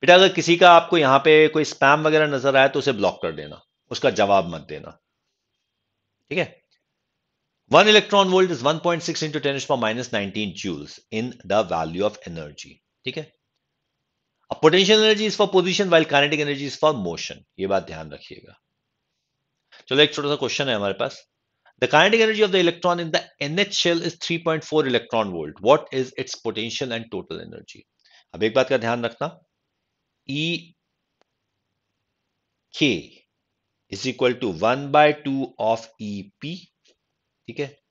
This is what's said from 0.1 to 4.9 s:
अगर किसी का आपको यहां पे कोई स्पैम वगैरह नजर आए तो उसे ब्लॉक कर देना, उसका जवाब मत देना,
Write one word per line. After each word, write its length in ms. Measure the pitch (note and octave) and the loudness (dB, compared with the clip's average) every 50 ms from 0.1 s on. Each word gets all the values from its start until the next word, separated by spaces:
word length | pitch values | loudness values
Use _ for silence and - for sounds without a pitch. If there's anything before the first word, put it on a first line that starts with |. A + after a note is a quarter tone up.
| F3 | 8
अगर 160 | F#3 F#3+ F#3+ F#3 | 8 8 6 2
किसी 220 | - D3+ D#3+ E3+ E3+ | 0 0 0 4 6
का 140 | F#3 F3+ | 8 8
आपको 260 | F3 E3+ E3 - F3+ E3+ | 8 8 6 4 0 2
यहां 220 | D3+ C3 C3 C#3 | 4 4 4 4
पे 280 | C3+ D#3+ D#3 D#3 D#3 D3+ | 6 6 6 6 6 4
कोई 180 | D#3 D#3+ D3+ | 4 0 -4
स्पैम 420 | - - - C#3 C3+ C#3+ D3+ D#3 D#3 | -4 -2 0 4 4 4 4 2 2
वगैरह 200 | D#3 D#3 D#3 D3+ | 2 2 0 0
नजर 280 | C#3+ C3+ B2 C#3 C3+ | -2 -2 -2 2 4
आए 140 | C3+ C3 C#3 | 4 4 4
तो 100 | C#3 D3 | 2 -2
उसे 120 | C3 C#3+ | -2 -2
ब्लॉक 300 | B2+ G#2 G2 F#2 F2 - | -2 0 0 -2 -2 -2
कर 100 | - F2 | -8 -8
देना, 300 | D#2+ D2+ D2+ D2 D2 - _ _ _ _ _ _ | -8 -8 -12 -14 -16 -20 _ _ _ _ _ _
उसका 180 | A#2+ - - C#3 | -12 -2 -2 -2
जवाब 400 | G#2 F2+ G#2 G2+ G2+ G2 F#2 E2+ | 0 2 2 4 4 2 2 0
मत 120 | E2+ D#2+ | -8 -12
देना, 360 | C#2 _ D#2 D2 - - | -12 _ -16 -16 -16 -18